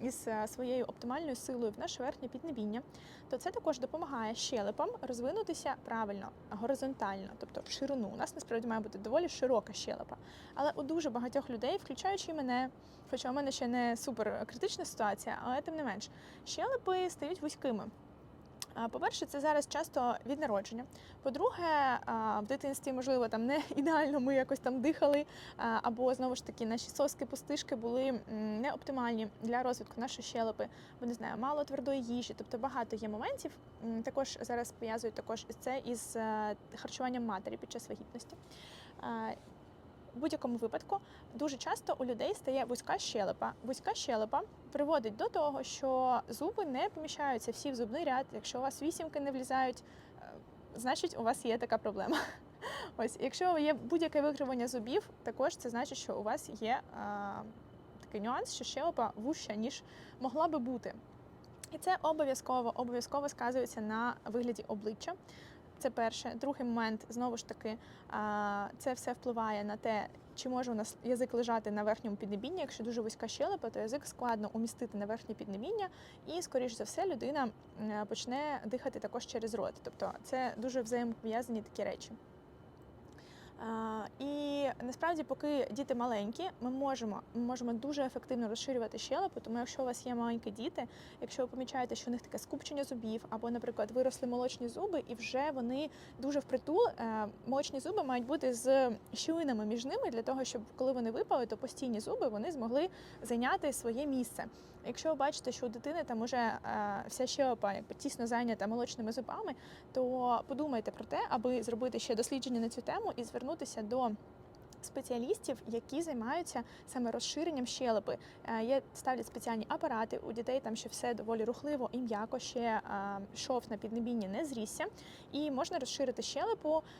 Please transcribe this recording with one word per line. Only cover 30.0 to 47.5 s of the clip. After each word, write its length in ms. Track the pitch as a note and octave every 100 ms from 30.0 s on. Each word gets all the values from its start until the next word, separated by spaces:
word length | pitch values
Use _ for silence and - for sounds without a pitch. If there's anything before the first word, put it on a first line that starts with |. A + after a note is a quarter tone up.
нашої 220 | B3 -
щелепи, 440 | - A#3 A3+ G#3+ G#3+ - - -
бо, 60 | A#3
не 80 |
знаю, 240 | A3+ - G3
мало 260 | C4 D4
твердої 400 | D4 C#4 B3+ C#4
їжі, 300 | A#3 A#3+ A3+ -
тобто 200 | - A#3+
багато 380 | B3+ B3+ A#3 G#3+
є 140 | A3
моментів. 420 | G#3 F4 C#5 D#4 - - -
М, 200 | A3+ A3+
також 340 | A#3+ C4+ C4+ -
зараз 300 | A3+ A#3+ A#3+
пов'язують 440 | - A3+ A3+ A#3 A3
також 300 | - A3+ -
із 60 | A3
це 260 | C4 C4 -
із, 300 | A#3 - A#3
е, 400 | A3 G#3+ G#3+ G3+ - -
харчуванням 500 | - - B3+ B3 A#3
матері 320 | F#3+ G#3+ A3+
під 140 | -
час 180 | - -
вагітності. 460 | G#3 G#3 A#3+ - - - - - - - -
А, 300 | - A3+ A3 - - - - - - - - A#3+
в 40 |
будь-якому 380 | D4 D#4 C4 A#3+
випадку 420 | A3+ - - G4 - - -
дуже 240 | A#3 D4 C4
часто 380 | D#4+ A4 - -
у 60 | B3+
людей 280 | A3+ C4
стає 320 | G#4 - C4 B3
вузька 320 | B3 - F4
щелепа. 560 | - A3+ F#3 - A3+ -
Вузька 300 | A#3 C4 -
щелепа 480 | - - A3+ G#3+ C#4 G#4+ - -
приводить 440 | C#4+ D4 D#4 A3 G#3+
до 140 | G#4+
того, 340 | F#4 D4 C4+
що 580 | B3+ - C4+ C4 B3+ A#3+ -
зуби 360 | A3+ D#4+ A#4+ E4+
не 240 | B3+ G4
поміщаються 640 | E4 D#4 - C#4+ A#3+ A#3+